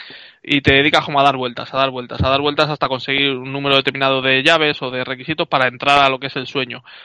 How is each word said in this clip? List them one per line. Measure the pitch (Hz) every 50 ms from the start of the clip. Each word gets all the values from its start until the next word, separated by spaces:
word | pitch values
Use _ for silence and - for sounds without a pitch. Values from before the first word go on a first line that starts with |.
| - - - - - - - _ -
y | - 147 139
te | - 139 139
dedicas | 139 143 156 156 156 143
como | 170 147 139
a | 139
dar | 139 135
vueltas, | 131 127 123 120 123 117 - -
a |
dar | 131 135 135
vueltas, | 127 127 123 117 117 117
a | - 131
dar | 135 139
vueltas | 143 147 147 143 156 147
hasta | 151 - - 127
conseguir | 131 127 - - 139 139 139 139 135
un | 127 127 135 135
número | 139 139 139 139
determinado | 135 131 139 127 135 135 135 135 131
de | 127 131 131 135 135
llaves | 151 170 160 151 151 143 - 143
o | 127
de | 127 127 127
requisitos | 127 131 123 127 - 160 - 175
para | - - 139 127 123
entrar | 123 127 - 143 143 143
a | 139 135
lo | 131 127
que | 135
es | 131 -
el | 139 127 -
sueño. | - 143 131 120 120 123 - - - - -